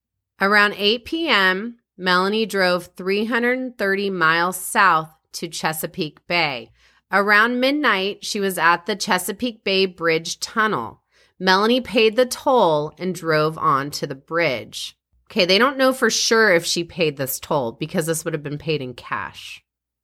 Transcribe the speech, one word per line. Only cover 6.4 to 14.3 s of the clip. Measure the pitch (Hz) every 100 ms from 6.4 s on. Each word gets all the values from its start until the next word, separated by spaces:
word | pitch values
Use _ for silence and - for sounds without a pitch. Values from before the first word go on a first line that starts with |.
| 156 127 113 _ _ _ -
Around | 190 202 208 226 247
midnight, | 262 294 269 196 196 196
she | - 208
was | 196 175
at | 160 175 -
the | 208
Chesapeake | - 180 202 208 247 220
Bay | - 190 190
Bridge | 180 165 160 170 -
Tunnel. | - 226 214 160 113 - _ _ _ -
Melanie | 185 190 220 254
paid | 247 220 220
the | 214 247
toll | - - 254 180 151 151 -
and | 185
drove | 175 165 156 156 160
on | 160 135 143
to | - 147
the |
bridge. | 135 -